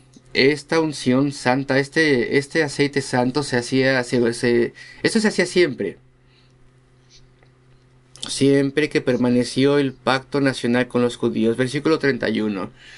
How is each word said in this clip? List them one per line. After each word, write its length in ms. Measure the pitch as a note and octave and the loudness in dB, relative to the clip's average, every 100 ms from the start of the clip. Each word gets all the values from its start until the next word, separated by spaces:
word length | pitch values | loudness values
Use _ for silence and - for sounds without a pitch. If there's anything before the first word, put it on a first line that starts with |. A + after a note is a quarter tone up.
| _ - - | _ -20 -6
esta 480 | - C3 D3+ - E3 | 2 2 2 -2 -2
unción 500 | D#3+ C#3 B2+ B2+ C#3+ | -2 -2 0 2 0
santa, 480 | C#3 B2+ C3 C#3 C3+ | -2 -2 -2 0 -2
este, 580 | C#3 D#3+ D#3 B2+ A2 C3+ | 0 0 2 2 0 -2
este 260 | C#3 E3 | -2 -2
aceite 380 | D3 - D3 C#3 | -2 -2 -2 -2
santo 420 | - C3 B2+ C#3+ | -2 -2 0 -2
se 120 | C#3+ B2 | -2 -4
hacía, 480 | A#2+ C3 C3 C3 | -2 0 0 0
se, 300 | B2 B2 A#2 | 0 0 0
se, 400 | A#2 A#2+ A#2+ A#2 - - - | 0 0 2 0 -4 -20 -6
esto 180 | D#3+ A3+ | -2 0
se 80 | G#3 | 0
hacía 160 | G3 F3+ | 0 0
siempre. 520 | F3+ E3 A#2 G2 - _ _ _ _ _ _ - _ _ _ _ - - _ _ _ _ - _ _ _ - - | 2 0 0 -8 -10 _ _ _ _ _ _ -20 _ _ _ _ -20 -20 _ _ _ _ -20 _ _ _ -16 -10
Siempre 640 | - C#3 C#3 C#3 C#3 D3 | 0 2 4 2 0 -2
que 100 | D3+ | -2
permaneció 800 | C#3 B2 B2 B2 B2 C3 C#3 C#3+ | 0 0 2 2 0 2 2 2
el 160 | C#3 | 0
pacto 480 | - A#2+ C3 - C#3+ | -2 -2 -2 -2 0
nacional 480 | C#3 B2+ A#2+ B2 B2 | 0 0 0 0 0
con 120 | B2+ | 0
los 140 | A#2+ - | -2 0
judíos. 400 | A#2+ A2 A2 A2+ | -2 0 0 0
Versículo 420 | B2+ C#3+ D#3 D#3 | -2 -2 0 2
treinta 320 | C#3 A#2+ A#2+ | 0 0 -2
y 120 | G#2+ | -2
uno. 300 | G#2+ G2 F#2 - - | -2 -4 -8 -12 -20